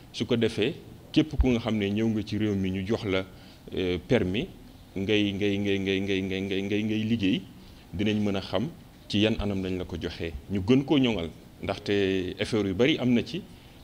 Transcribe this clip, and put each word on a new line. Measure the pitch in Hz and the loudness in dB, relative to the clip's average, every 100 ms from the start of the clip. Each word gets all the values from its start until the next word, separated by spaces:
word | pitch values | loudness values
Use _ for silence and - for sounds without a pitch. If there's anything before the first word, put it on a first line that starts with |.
| - | -12
su | - | -6
ko | 110 120 | -2 2
defee | 113 - 113 - - - - | 0 0 -2 -2 -12 -20 -2
képp | 151 156 135 | 2 2 4
ku | 131 | 4
nga | 120 | 4
xam | 117 110 | 0 0
ne | 98 | 0
ñëw | 104 113 | 2 0
nga | 107 | 0
ci | 101 104 | -2 -2
réew | 107 | 0
mi | 98 95 | 0 0
ñu | 95 95 | -2 -2
jox | 113 107 | -2 0
la, | 92 95 - - - - | -2 -2 -12 -20 -20 -8
euh, | - 90 90 - | -4 -2 -2 2
permis | 123 92 101 185 - - - - 95 | 2 2 -2 -4 -10 -20 -20 -12 -4
ngay, | 98 107 101 | 0 2 2
ngay, | 98 104 101 | 0 0 0
ngay, | 101 98 | 0 0
ngay, | 95 95 | 0 0
ngay, | 98 95 | 0 0
ngay, | 95 95 | 0 -2
ngay, | 95 98 | -2 -2
ngay, | 98 104 | -2 0
ngay | 110 107 | 0 0
liggéey, | 110 113 95 170 - - - - - | 0 2 2 2 -2 -16 -20 -20 -10
dinañ | 87 104 104 | -2 0 2
mën | 104 98 | 2 0
a | |
xam | 98 95 139 - - - - | -2 -2 -2 -6 -20 -18 -2
ci | 104 | 2
yan | 107 110 | 2 2
anam | 104 98 | -2 -2
lañ | 92 92 | -2 -4
la | |
ko | 90 85 | -4 -6
joxee. | 85 - 85 - - | -6 -6 -8 -8 -4
Ñu | 98 95 | 0 4
gën | 131 | 4
koo | 131 151 | 4 4
ñoŋal | 127 104 82 - - - | 2 0 -6 -10 -20 -10
ndaxte | 95 95 - 101 95 95 90 95 | -6 -4 0 2 2 2 -2 -4
effort | 107 107 98 | -2 0 0
yu | |
bari | 92 131 165 | 2 2 2
am | 123 | 2
na | 120 | 2
ci, | 101 - - - - - | 0 -6 -10 -18 -20 -8